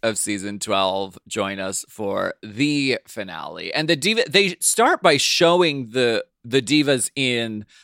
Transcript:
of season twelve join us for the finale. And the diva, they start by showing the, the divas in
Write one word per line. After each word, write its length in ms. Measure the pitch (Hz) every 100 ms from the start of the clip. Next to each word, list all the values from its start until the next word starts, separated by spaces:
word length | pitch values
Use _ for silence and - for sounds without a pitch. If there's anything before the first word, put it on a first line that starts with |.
of 160 | 113 101
season 400 | - 101 101 101
twelve 580 | 107 98 95 95 95 - -
join 320 | 110 98 98
us 240 | 95 98 -
for 460 | - 101 98 95 -
the 560 | 107 104 147 147 135 117 -
finale. 680 | - 95 80 73 85 85
And 160 | 147 156
the 60 |
diva, 300 | 160 180 220 156
they 280 | 190 196 -
start 440 | - - 247 -
by 160 | 180 143
showing 720 | - - 170 180 170 139 117
the, 340 | 123 120 110 - _
the 180 | 120 135
divas 520 | 113 151 143 131 -
in 500 | - 127 120 113 107 - _